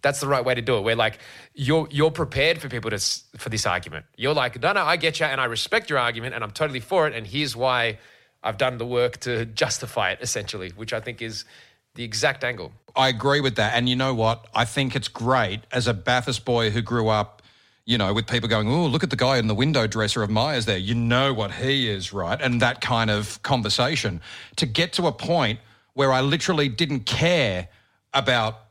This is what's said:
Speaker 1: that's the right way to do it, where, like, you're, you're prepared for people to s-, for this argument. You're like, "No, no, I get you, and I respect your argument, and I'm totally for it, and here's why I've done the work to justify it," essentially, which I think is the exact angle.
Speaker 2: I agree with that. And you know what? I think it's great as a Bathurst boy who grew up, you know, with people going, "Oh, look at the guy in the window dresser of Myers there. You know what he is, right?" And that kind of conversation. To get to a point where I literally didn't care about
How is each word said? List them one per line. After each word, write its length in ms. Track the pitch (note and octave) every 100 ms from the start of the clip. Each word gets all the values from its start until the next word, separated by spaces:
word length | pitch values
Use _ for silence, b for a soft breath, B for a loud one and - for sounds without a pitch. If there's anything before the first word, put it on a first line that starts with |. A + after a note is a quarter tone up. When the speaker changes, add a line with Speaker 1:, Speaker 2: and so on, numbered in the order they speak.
Speaker 1:
that's 160 | C#3 C#3+
the 80 | C#3+
right 180 | C#3 B2
way 80 |
to 80 | B2
do 160 | A#2 A#2
it, 40 |
where, 140 | G#2 A#2
like, 220 | A2 G#2 B B B -
you're, 320 | C3 D#3+ D3+
you're 220 | C#3+ D#3
prepared 500 | D#3 D#3+ C3+ D3 E3
for 80 | C#3
people 220 | B2 G#2+
to 60 | G#2
s-, 260 | - - _ -
for 120 | -
this 160 | A2 G#2
argument. 400 | F2+ F2 D#2 - -
You're 180 | B2 D3+
like, 260 | B2 A#2+
"No, 100 | D3
no, 120 | G3+ D#3
I 120 | F3
get 220 | D#3+ D3+
you, 60 | D#3
and 160 | C3+
I 40 | B2+
respect 440 | A#2 - A3 A3
your 80 | C#3+
argument, 380 | A#2+ A#2 A#2+ A#2
and 80 |
I'm 80 | G#2+
totally 280 | - D#3 C3
for 280 | G#2+ F#3 D3+
it, 80 | A#2
and 100 | G#2
here's 300 | C3 D3 A2+
why 420 | C3 B2 A#2 G#2+ b b b b
I've 160 | - G#2
done 180 | B2+ B2
the 80 | B2
work 320 | B2 B2 A#2+
to 240 | B2 A#2 A2+
justify 640 | A2 D#3 - B2 - F#2+
it," 80 | F#2+
essentially, 480 | A#2+ A2+ G2+ G#2 F#2 G2
which 180 | A2+
I 60 | A#2
think 240 | A2+ A2+
is 200 | A2+ G#2 - B B B _ -
the 80 |
exact 400 | A#2+ G#2+ C#3+ C3+
angle. 280 | B2 A2 D#2+ - _ -
Speaker 2:
I 120 | C3
agree 320 | A#2 C#3 C#3+
with 140 | C3+ A#2
that. 180 | A2+
And 160 | A#2+ B2
you 60 | B2+
know 180 | C3
what? 320 | B2 A2 A2+ -
I 100 | A2 A#2+
think 300 | - C3+ B2+
it's 120 | -
great 540 | - A#2 C3 G#2 G#2+ -
as 160 | B2+ A#2+
a 60 | G#2
Bathurst 500 | G#2 B2 A#2+ A2+ -
boy 240 | A#2+ A2+
who 140 | G#2+
grew 240 | A2+ A#2+ A2
up, 340 | G#2+ G#2 - b b b b -
you 120 | A#2+
know, 140 | G2
with 120 | G#2 G#2+
people 240 | A#2+ A#2
going, 180 | A2 G#2+
"Oh, 200 | D3+ E3
look 160 | D#3
at 80 | -
the 40 | A2
guy 220 | B2+ C3+
in 80 | A2
the 80 |
window 320 | G#2 C#3 D3 A2
dresser 380 | A2+ G#2+ -
of 60 | G#2
Myers 340 | G#2+ C#3 C3+ A2
there. 120 | F#2+
You 180 | F#2 A#2
know 380 | A#2 B2 C#3
what 180 | A#2+ G2+
he 360 | G2 C3 C#3 A#2
is, 240 | G2+ F#2
right?" 260 | G2 E2+ B2+
And 180 | C3 A#2+
that 200 | A#2+ B2+
kind 300 | - A#2+ A2
of 280 | G#2 G#2 -
conversation. 800 | - C3 G#2 - B2 A#2+ G#2+ F2 B B B -
To 100 | C#3+
get 280 | G#2+ E3+
to 120 | - E3+
a 60 |
point 480 | - - E3+ A#2+ A2+ b b b
where 180 | - C#3
I 100 | C3
literally 460 | C#3 E3 - D#3+ C#3+
didn't 340 | A2 E3 C#3 G#2+
care 640 | - E3 F3 A#2 F2+ F2 b b b _
about 420 | C#3 C3+ B2 A2 A2 -